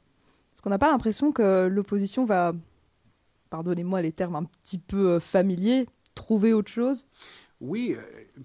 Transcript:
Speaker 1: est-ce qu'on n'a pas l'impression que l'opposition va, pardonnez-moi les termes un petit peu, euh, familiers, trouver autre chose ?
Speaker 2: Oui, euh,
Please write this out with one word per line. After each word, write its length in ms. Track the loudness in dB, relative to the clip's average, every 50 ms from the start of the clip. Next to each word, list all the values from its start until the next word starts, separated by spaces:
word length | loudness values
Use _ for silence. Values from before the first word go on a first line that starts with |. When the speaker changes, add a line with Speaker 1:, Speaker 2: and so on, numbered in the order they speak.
| _ _ _ _ _ _ _ _ _ _ _
Speaker 1:
est-ce 80 | -10
qu'on 80 | _ -4
n'a 80 | 0
pas 140 | 2 2 2
l'impression 400 | 2 2 0 -2 -2 0 0 0
que 340 | 2 2 2 4 4 4 2
l'opposition 600 | 2 0 -2 -2 -2 -2 -2 -2 -2 -2 -2 0
va, 280 | 0 2 2 2 0 -2 -4 -10 _ _ _ _ _ _ _ _ _ _ _ _ _ _ _ _ _
pardonnez-moi 540 | -10 -6 -4 -4 -2 -2 -2 -2 -2 -2 -2
les 80 | -4
termes 240 | -4 -4 -6 -4 -4
un 100 | -6 -8
petit 320 | -8 -12 _ _ -12 -12
peu, 360 | -10 -8 -4 -2 2 2 4 2
euh, 60 | 2
familiers, 680 | 0 0 2 2 2 2 0 0 2 2 2 2 0 -2 _ _ _ -20 _
trouver 400 | -18 -2 0 2 4 4 4 4
autre 180 | 2 0 -2
chose ? 360 | -4 -2 -2 -2 -2 -4 -6 _ _ _ -20 -20 -20 -20 -20 _ _ _
Speaker 2:
Oui, 360 | -10 -8 -6 -4 -4 -4 -4
euh, 40 | -6 -8 -14 -20 -20 -20 -20 _ -20